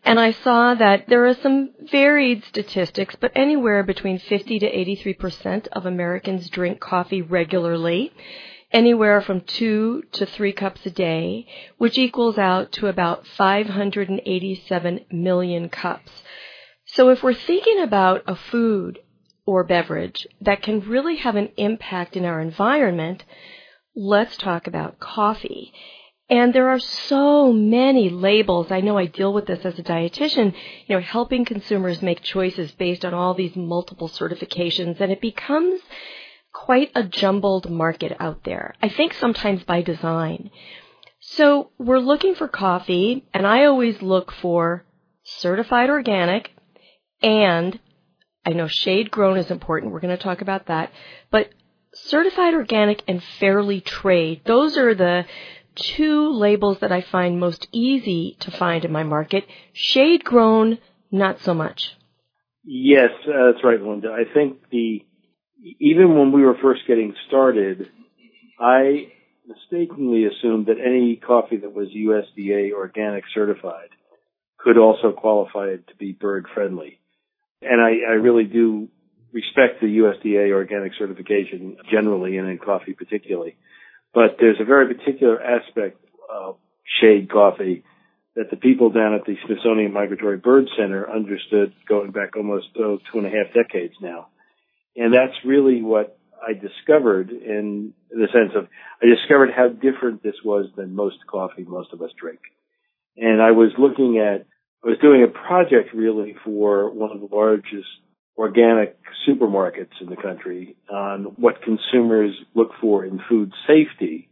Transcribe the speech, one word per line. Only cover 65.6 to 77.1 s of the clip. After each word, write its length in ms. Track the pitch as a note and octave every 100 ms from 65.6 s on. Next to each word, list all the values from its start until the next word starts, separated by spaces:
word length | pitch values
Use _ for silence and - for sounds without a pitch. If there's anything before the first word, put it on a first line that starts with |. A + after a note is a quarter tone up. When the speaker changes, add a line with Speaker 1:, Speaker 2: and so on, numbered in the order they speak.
| - -
Speaker 2:
even 380 | D3 E3 F#3 D#3
when 140 | C3+
we 120 | C#3
were 140 | C3 A#2+
first 200 | C3+ B2+ -
getting 280 | A#2 G#2+ G2 -
started, 600 | C3+ C3 A2 G2 F#2 F#2+ _ _ _ _ _ _ _
I 520 | A#2+ C3 C3+ D3 C#3 _ _ _ A#2+
mistakenly 800 | A2 _ F3 E3+ C#3+ B2+ A2+
assumed 420 | G#2+ - A#2+ A2 G#2+
that 100 | A2
any 320 | B2+ B2+ A#2+
coffee 420 | A#2 - A#2+ - A2
that 160 | G2+
was 140 | G#2 G2
U 260 | G#2 G#2+ G#2+
S 80 | G2+
D 160 | G#2 G2
A 220 | G2+ G2+
organic 500 | G2+ F#2+ - G#2+ G2+ -
certified 560 | A2 G#2 G2+ F#2 E2 E2+ _ _ _ _ _ _ _
could 200 | B2 A2+
also 340 | A2 A2 A2+
qualify 560 | G2 A2 G#2 F#2+ G#2+ G2
it 200 | F#2 _
to 80 |
be 160 | _ G2
bird 360 | F#2 G#2 G2 E2+
friendly. 460 | - G2 F2+ D2 _ _